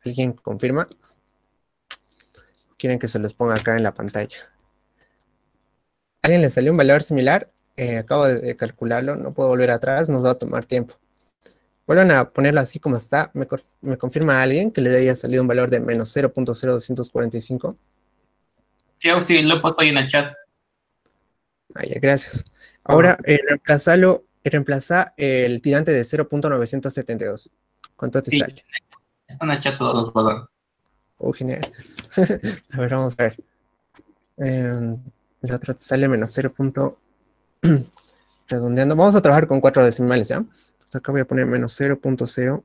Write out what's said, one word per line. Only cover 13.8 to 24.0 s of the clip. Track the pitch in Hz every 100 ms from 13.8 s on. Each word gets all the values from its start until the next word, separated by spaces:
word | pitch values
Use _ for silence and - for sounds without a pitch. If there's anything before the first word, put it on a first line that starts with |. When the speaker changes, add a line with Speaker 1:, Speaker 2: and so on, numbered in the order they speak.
Speaker 1:
me | 139 127
confirma | 131 156 156 135
alguien | 131 143 214
que | 220
le | 123 127
haya | 127 123
salido | 123 127
un | 127
valor | 123 123
de | 123
menos | 120 117 113
cero | 147 135
punto | - 127
cero | 117 131
doscientos | 123 - 127 120
cuarenta | - 117 113
y |
cinco? | - 127 131 - _ _ _ _ _ _ _ _ _ _ _ _
Speaker 2:
Sí, | 165 180
sí, | 175 165
lo | 156 160
he |
puesto | 165 160
ahí | 151
en | 143
el | 135
chat. | 147 143 - _ _ _ _ _ _ _ _ _ _ _ _ _ -
Speaker 1:
Ah, | -
ya, | -
gracias. | 139 139 - - - _ - _
Ahora, | - 151 175 175
Speaker 2:
Ah. | -
Speaker 1:
eh, | 147 139
reemplazalo, | 147 - 147 170 175